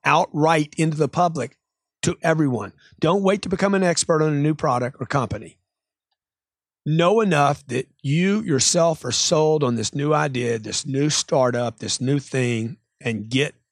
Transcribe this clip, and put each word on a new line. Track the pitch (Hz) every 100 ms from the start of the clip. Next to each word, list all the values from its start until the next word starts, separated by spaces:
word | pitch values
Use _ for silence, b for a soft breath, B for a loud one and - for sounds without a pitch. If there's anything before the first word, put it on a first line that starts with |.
outright | 143 156 - 156 156 160 147 -
into | 160 151
the | 143
public, | - 175 165 117 _ _ _ _ _
to | - 175
everyone. | 165 160 143 117 98 - b b
Don't | - 196
wait | 190 202
to | 190
become | 185 202 196
an |
expert | 180 165 - 156
on | 156
a | 147
new | 143 151
product | 151 123 123 -
or | 127
company. | 143 117 107 - - _ _ _ _ _ _ _ _ _ _ _ _ 147
Know | 160 190 220
enough | 214 151 143 147 -
that | 131 - _
you | 135 156 185 208
yourself | 220 135 - 175 165 160 127
are |
sold | - - 160 156 156
on | 131 117
this | 104
new | 139 147
idea, | 151 151 127 120 113
this | 107 - 143
new | 135 151
startup, | - - 147 127 120 120 -
this | 110 -
new | 123 143
thing, | - 131 123 117 113 - _ _
and | 120 110 110
get | 127 143 - _